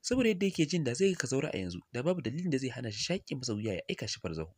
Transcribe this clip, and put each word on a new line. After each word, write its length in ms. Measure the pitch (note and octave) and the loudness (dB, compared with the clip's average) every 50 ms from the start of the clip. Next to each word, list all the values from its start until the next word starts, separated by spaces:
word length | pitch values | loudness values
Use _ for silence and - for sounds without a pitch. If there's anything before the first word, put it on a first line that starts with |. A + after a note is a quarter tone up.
Saboda 280 | _ - B3 B3+ B3+ A3+ | _ 0 2 4 4 4
yadda 160 | G#3+ F3 G3 | 4 4 2
yake 200 | G3 F3+ - D#3+ D3 | 0 4 4 2 2
jin 160 | - F3 D#3 | 4 0 2
da 100 | - A#2+ | 0 2
zai 160 | C3+ F#3+ G3 F#3 | 4 4 4 4
ga 20 | |
Kazaura 340 | E3+ - B2 C3+ C3+ C3 - - | 2 0 0 2 0 0 0 -2
a 40 | F#2+ | -2
yanzu, 220 | F#2+ F2+ F2 F2+ - _ - | -4 -4 -4 -6 -10 _ -6
da 80 | A#2+ B2 | -2 0
babu 180 | D#3+ F#3 F3+ | 0 0 0
dalilin 280 | C3 A2 B2 D#3 F3+ F#3 | 0 -2 -2 -2 -2 0
da 60 | D3 C3 | 0 0
zai 120 | C3+ C3 | 0 -2
hana 220 | A#2 B2+ B2 A#2 | -4 -4 -6 -6
shi 80 | G#2 G#2 - - E3+ | -6 -6 -4 -2 -2
shaƙe 220 | G3+ - - C#3+ C#3 | -4 -4 -6 -8 -6
masa 160 | B2+ B2 A2 | -4 -2 -2
wuya 200 | G#2 G#2+ A2 G2 | -2 0 -2 -2
ya 80 | E2+ - - | -2 -2 -4
aika 180 | - - - G#2 | -6 -4 -4 -6
shi 120 | - - | -6 -6
farzahu. 300 | _ F#2+ D#2+ D#2+ D#2+ D#2+ - | _ -6 -4 -4 -6 -8 -10